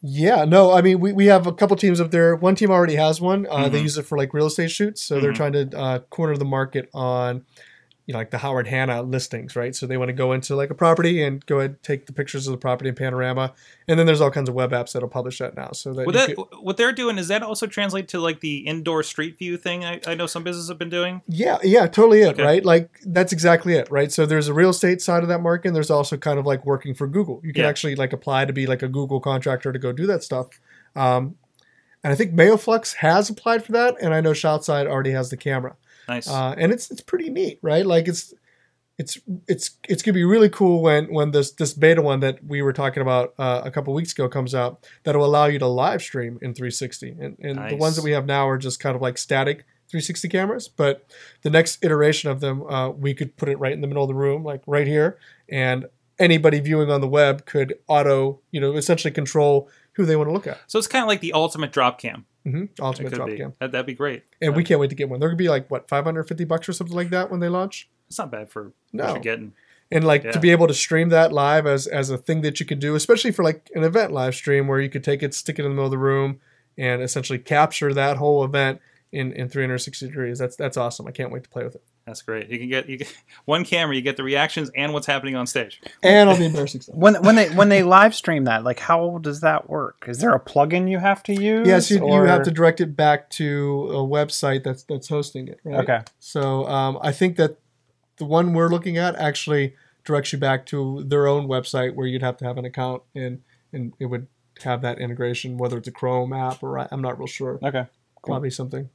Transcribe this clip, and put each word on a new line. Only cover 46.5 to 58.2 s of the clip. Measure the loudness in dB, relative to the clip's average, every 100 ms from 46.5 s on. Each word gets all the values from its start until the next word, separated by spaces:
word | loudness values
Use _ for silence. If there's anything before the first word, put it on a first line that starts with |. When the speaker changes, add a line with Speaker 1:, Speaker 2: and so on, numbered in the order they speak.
Speaker 1:
three | -10 -10
sixty. | -8 -10 -12 -18 -14
And, | -14 -12
and | -10 -10 -8
the | -2
ones | -2 -2
that |
Speaker 2:
Nice. |
Speaker 1:
we | -2
have | -2 0
now | 0 0
are | -2
just | -4 -6
kind | -6 -2
of, |
like, | -4 -6
static | -4 -2 0 -4 _ _ _
three | -8
sixty | -8 -8 -4
cameras, | -2 -2 -4 -10
but | _ 0 0 _ -20 -20 _
the | 2
next | 4 4 2
iteration | 0 4 4 2 -2
of | -4
them, | -4 -6 -6
uh, | -4 -4
we | -4 -6
could | -4 -8 _
put | -4
it | -2
right | -2
in | -4
the | -4
middle | -2
of | -2
the |
room, | 0 0 -2
like, | -6 -10 -2
right | 0 2
here, | 2 2 -2 _ _ _
and | -2 0 -2 -4 _ _ _
anybody | 4 6 6 4
viewing | 0 0 2
on | 0
the | 2
web | 4 4 2
could | -2 -4 -4 -6 _
auto, | 0 4 2